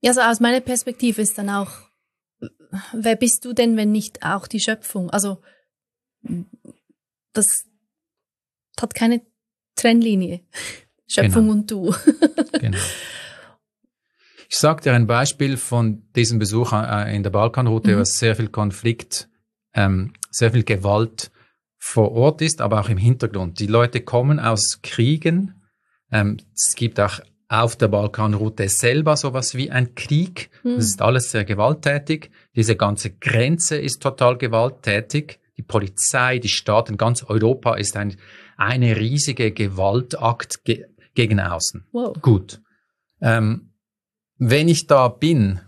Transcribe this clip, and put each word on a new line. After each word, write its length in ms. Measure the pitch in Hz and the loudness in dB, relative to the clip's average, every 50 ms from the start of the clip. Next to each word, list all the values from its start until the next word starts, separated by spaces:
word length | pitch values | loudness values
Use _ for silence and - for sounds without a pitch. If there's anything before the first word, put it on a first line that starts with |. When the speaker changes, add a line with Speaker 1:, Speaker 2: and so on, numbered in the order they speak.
Speaker 1:
Ja, 140 | - 247 247 | 4 2 2
so 80 | 254 | 4
aus 180 | 240 233 233 220 | 4 2 2 2
meiner 200 | 233 240 247 254 | 2 2 2 0
Perspektive 580 | 247 254 247 240 - 254 240 _ - 240 214 - | -2 -2 -6 -4 -4 -8 -6 _ -2 -2 0 0
ist 160 | 214 208 - | -2 -4 -2
dann 140 | - 202 202 | -4 -6 -4
auch, 180 | 202 202 196 196 - - - _ _ _ _ _ _ _ _ _ _ _ - 107 _ _ 156 _ - 190 - - - | -4 -4 -6 -8 -12 -20 -20 _ _ _ _ _ _ _ _ _ _ _ -18 -18 _ _ _ _ -14 -14 -14 -10 -10
wer 220 | 226 214 226 226 | -4 0 0 0
bist 280 | 220 254 240 - - - | 2 2 0 0 0 -4
du 80 | 247 | -6
denn, 240 | 247 220 240 233 226 | 0 2 2 4 4
wenn 160 | 220 214 208 | 2 2 2
nicht 300 | 214 214 208 - _ - | 0 0 -2 -6 _ -8
auch 240 | - 156 185 196 - | -4 -4 -4 -4 -6
die 140 | - - 214 | -8 -6 -4
Schöpfung? 500 | - - 220 220 - - - 202 180 170 | -2 -2 -4 -6 -6 -10 -8 -6 -6 -4
Also, 320 | - 202 196 202 196 - _ _ _ _ _ _ _ _ _ _ _ _ _ _ _ _ - - - 175 175 _ - _ _ - - _ _ _ _ _ _ _ _ _ _ _ _ | -2 -2 -2 -2 -4 -8 _ _ _ _ _ _ _ _ _ _ _ _ _ _ _ _ -10 -8 -8 -8 -8 _ -18 _ _ -20 -20 _ _ _ _ _ _ _ _ _ _ _ _
das 300 | 214 208 208 - - - _ _ _ _ _ _ _ _ _ _ _ _ _ _ _ _ _ _ _ _ _ _ - | 0 0 0 0 -2 -6 _ _ _ _ _ _ _ _ _ _ _ _ _ _ _ _ _ _ _ _ _ _ -8
hat 140 | - 226 - | -8 -8 -4
keine 260 | - 233 226 240 233 - _ _ _ _ _ _ _ _ _ _ | 0 2 2 2 0 -2 _ _ _ _ _ _ _ _ _ _
Trennlinie. 640 | - - 233 226 233 233 226 208 190 185 175 175 175 _ _ _ - - - - | 0 2 4 4 6 4 4 2 0 0 -2 -6 -10 _ _ _ -14 -12 -12 -14
<laughs> 320 | - _ _ _ _ _ | -16 _ _ _ _ _
Schöpfung 360 | _ - - - 101 92 226 220 214 | _ 0 2 2 4 4 4 4 4
Speaker 2:
Genau. 40 | |
Speaker 1:
und 180 | 214 208 208 208 | 4 0 0 -2
du. 240 | 226 196 190 190 196 - | -6 -4 -2 -2 -2 2
<laughs> 600 | - - - - - 311 311 330 - - - 311 | 4 2 4 4 2 0 2 0 -4 -2 -2 -4
Speaker 2:
Genau. 180 | - 113 95 95 92 - - - - - - - - - - - - - _ _ _ _ _ _ _ _ _ _ _ _ _ _ _ _ _ - - _ | -2 -2 -2 -2 -6 -8 -10 -12 -14 -14 -16 -16 -18 -18 -20 -20 -20 -20 _ _ _ _ _ _ _ _ _ _ _ _ _ _ _ _ _ -20 -14 _
Ich 100 | - - | -4 2
sag 240 | - 151 160 151 | 2 2 2 2
dir 100 | - 139 123 | 2 2 4
ein 120 | 120 117 | 4 4
Beispiel 500 | 104 117 117 135 143 - - 143 135 135 | 4 2 2 0 0 -2 -2 -2 -2 -2
von 480 | 120 - - 123 120 117 110 107 104 - _ _ | -4 -6 -2 -2 0 0 0 -2 -4 -10 _ _
diesem 240 | 123 120 107 117 110 | 0 0 2 2 0
Besuch, 340 | 107 95 107 113 120 - | 0 0 0 -2 0 0
äh, 420 | 113 107 110 117 104 104 104 107 104 | -2 -2 -2 -2 -2 -4 -2 -2 -4
in 60 | 101 | -2
der 80 | 98 98 | -4 0
Balkanroute, 640 | 92 101 107 117 - - 127 117 110 113 110 104 95 | 0 2 0 0 0 0 0 2 0 2 4 4 4
Speaker 1:
Mhm. 40 | 101 | 4
Speaker 2:
wo 40 | 117 | 2
sehr 320 | - - - - 113 110 | 0 -2 0 2 0 2
viel 120 | - 113 104 | 0 -2 -4
Konflikt, 800 | - - 107 101 90 - - 113 117 113 - _ - - - _ _ _ _ _ _ _ _ _ _ | -2 -2 -2 -2 -4 -2 -2 -4 -4 -4 -8 _ -10 -10 -10 _ _ _ _ _ _ _ _ _ _
ähm, 380 | - 101 95 95 92 95 117 - _ - _ | 0 2 2 2 0 -2 -4 -8 _ -16 _
sehr 220 | - - 120 113 | -2 0 0 2
viel 100 | 107 120 107 | 2 2 2
Gewalt 680 | - 110 95 95 101 101 104 113 113 - - - - _ _ _ _ _ _ _ _ _ _ | 2 -2 0 2 2 2 2 0 -2 -4 -12 -14 -14 _ _ _ _ _ _ _ _ _ _
vor 340 | - - - 117 107 101 | -14 -2 2 2 2 4
Ort 280 | 117 117 127 147 156 160 | 4 4 4 4 4 2
ist, 200 | 156 160 156 - | -2 -2 -2 -2
aber 200 | 117 101 110 107 | -2 0 0 0
auch 80 | 98 104 | 0 0
im 100 | 110 92 | -2 2
Hintergrund. 600 | 98 117 131 123 - 110 101 98 92 87 85 - | 2 2 2 2 -2 -4 -4 -4 -6 -6 -6 -6
Die 80 | 104 | -4
Leute 340 | 101 110 117 120 120 - 120 | 2 4 4 4 4 0 -6
kommen 360 | - - - 120 123 139 151 143 | -6 0 0 0 2 2 0 0
aus 420 | 117 113 113 101 98 - - - | 0 0 0 0 0 -4 -4 -8
Kriegen. 800 | - - - - 113 127 151 160 156 170 165 180 196 185 - - _ _ _ _ _ _ _ _ _ _ | -12 -10 -2 0 2 2 2 0 0 0 0 0 -2 -4 -8 -16 _ _ _ _ _ _ _ _ _ _
Ähm, 240 | - 110 101 104 104 104 - _ _ | -2 0 0 0 -2 -4 -10 _ _
es 200 | - - - - | -4 -2 -2 -2
gibt 240 | - 120 117 - - | -2 -4 -4 0 0
auch 200 | 101 101 - - - _ _ _ _ _ | 0 0 -2 -8 -14 _ _ _ _ _
auf 260 | 110 110 117 117 - | 0 0 0 0 0
der 120 | - 120 107 | 0 0 2
Balkanroute 800 | 101 101 101 107 - - 110 107 104 101 107 110 110 - 101 95 | 2 0 0 -2 -2 -2 0 0 0 0 -2 -4 -2 -2 -2 -2
selber 480 | - - - 120 127 151 156 156 151 | -2 0 0 0 0 2 2 0 0
sowas 380 | 151 - 139 123 131 123 - - | 0 -2 -4 -4 -4 -6 -6 -6
wie 140 | 127 135 - | -6 -6 -2
ein 240 | - 127 127 120 - | 0 0 0 0 -4
Krieg. 560 | - - - 147 151 180 180 - - - - _ _ | -12 -6 -2 0 0 0 -2 -6 -14 -16 -16 _ _
Speaker 1:
Mhm. 140 | _ 240 240 | _ -4 -2
Speaker 2:
Das 80 | 247 - | -2 -2
ist 160 | 107 98 - | -2 -2 0
alles 280 | - 107 127 127 120 - | 0 2 2 0 -2 -2
sehr 140 | - 110 101 | -4 -4 -2
gewalttätig. 840 | 95 107 98 104 123 151 151 - 147 143 143 143 - 160 151 - - _ _ _ _ _ | -2 -2 0 2 0 0 0 -2 -2 -2 -2 -2 -4 -6 -6 -6 -16 _ _ _ _ _
Diese 220 | 120 113 104 110 | 0 2 2 2
ganze 340 | 92 110 101 101 - - 104 | 2 2 0 0 -2 -6 -10
Grenze 680 | - _ - - 110 113 120 139 165 165 160 - 156 | -10 _ -6 -2 0 2 2 2 0 0 0 -2 -2
ist 240 | 147 139 139 123 - | -4 -4 -6 -8 -4
total 360 | - 139 131 - 131 123 127 123 | -4 -4 -2 2 2 2 2 2
gewalttätig. 1040 | 143 117 113 113 117 131 139 _ - 117 101 104 110 - - 147 151 160 - _ _ _ _ | -2 -2 0 0 0 0 -2 _ -2 0 0 0 -2 -2 -4 -6 -6 -6 -16 _ _ _ _
Die 60 | - | -18
Polizei, 760 | - _ - 110 101 95 95 - - - - 131 123 127 127 123 | -16 _ -2 -2 -2 -2 -6 -4 -4 -2 0 0 0 0 0 -2
die 100 | 117 101 | -2 -4
Staaten, 480 | - - - - 104 110 117 - 107 | -4 -4 -2 2 2 2 2 0 -4
ganz 280 | 101 110 117 120 120 - | -2 0 0 0 -2 -4
Europa 500 | - 104 110 107 113 135 127 - 120 113 | -2 0 2 2 2 0 0 0 -2 -2
ist 220 | - 104 - - | -2 -4 -6 -4
ein, 200 | 104 104 104 95 - - - - - - - _ | -4 -6 -6 -8 -10 -18 -20 -20 -20 -20 -20 _
eine 400 | - 95 104 127 127 123 117 110 | -4 -2 0 2 2 4 2 2
riesige 540 | 101 110 113 135 147 143 - 127 - 120 107 | 2 0 -2 -2 -2 -2 -4 -2 -2 -2 -2
Gewaltakt 1120 | 101 - 110 98 95 95 95 98 101 123 123 - - - 117 117 117 - - - - - _ | -2 -2 -4 -4 -2 -2 0 0 0 0 -2 -4 -8 -2 -2 -2 -2 -2 -6 -12 -12 -10 _
ge-, 200 | - 117 - - _ _ _ _ _ _ | -4 -4 -4 -4 _ _ _ _ _ _
gegen 260 | - 120 104 107 101 | 0 2 4 2 0
außen. 460 | 92 90 87 82 - - - - - _ | 0 -2 -6 -4 -6 -8 -8 -10 -18 _
Speaker 1:
Wow. 220 | - 240 247 226 - 156 | -6 -6 -6 -6 -6 0
Speaker 2:
Gut. 400 | - 131 110 95 92 - - - _ _ _ _ _ _ _ _ _ _ _ _ | 4 4 4 4 2 -4 -18 -20 _ _ _ _ _ _ _ _ _ _ _ _
Ähm, 500 | - 120 113 117 110 107 117 - - _ _ _ _ _ _ _ _ _ _ _ _ _ _ | 0 2 2 2 2 0 -2 -2 -6 _ _ _ _ _ _ _ _ _ _ _ _ _ _
wenn 300 | _ 131 117 123 147 156 | _ 2 4 4 4 6
ich 220 | 170 165 165 - - | 4 2 2 4 4
da 180 | 151 135 127 | 4 6 6
bin 540 | 123 - - 151 160 170 139 104 98 95 87 - | 4 0 0 0 2 2 4 2 2 0 -4 -8